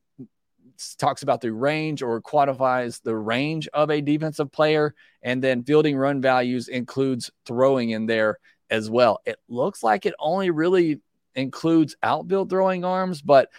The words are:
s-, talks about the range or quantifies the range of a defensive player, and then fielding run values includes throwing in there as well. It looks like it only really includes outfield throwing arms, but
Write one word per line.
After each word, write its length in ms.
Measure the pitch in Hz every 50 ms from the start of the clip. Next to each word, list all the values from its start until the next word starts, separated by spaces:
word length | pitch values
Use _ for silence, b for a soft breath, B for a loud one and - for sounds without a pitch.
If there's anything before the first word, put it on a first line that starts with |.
| _ _ _ _ 131 - _ _ _ _ _ _ _ - _ _
s-, 160 | - - -
talks 260 | - - - 135 - -
about 180 | 135 127 117
the 140 | - 117 110
range 480 | 107 127 139 151 156 156 156 151 135 135
or 180 | 120 117 113
quantifies 800 | - - - 147 143 139 135 123 135 131 127 127 123 120 117 - -
the 140 | 120 113
range 500 | 110 107 107 113 123 139 151 160 160 147 147
of 220 | - 147 151 147
a 120 | 151 147 147
defensive 500 | 139 147 151 160 156 151 - 151 139 -
player, 420 | - 156 151 156 156 151 151 - b b b b b b
and 200 | 123 127 127 127
then 220 | 131 131 120 120
fielding 320 | 131 147 151 151 156 143
run 240 | 131 135 139 143 139
values 480 | 127 131 127 127 123 123 123 123 117 -
includes 640 | 135 127 120 - - 135 135 135 131 120 117 - - _ _
throwing 420 | - 120 120 131 135 135 131 120 113
in 160 | 113 110 110
there 360 | 110 113 110 110 107 104 - b b b b b _
as 220 | 113 113 107 110
well. 300 | 110 123 123 113 101 - -
It 140 | - 110 - _ _
looks 340 | 120 120 139 190 - - -
like 220 | - 214 202 -
it 80 | 202 - -
only 320 | - 151 170 196 196 185
really 500 | 170 151 160 175 185 185 175 160 147 - - _ _ _ _ _ _
includes 600 | 131 135 135 - - - 160 165 165 156 143 - - -
outfield 480 | 113 131 151 156 175 185 196 190 185
throwing 340 | 180 185 190 190 185 180 175
arms, 380 | 180 185 185 190 185 180 147 143
but 260 | 143 143 135 123 - b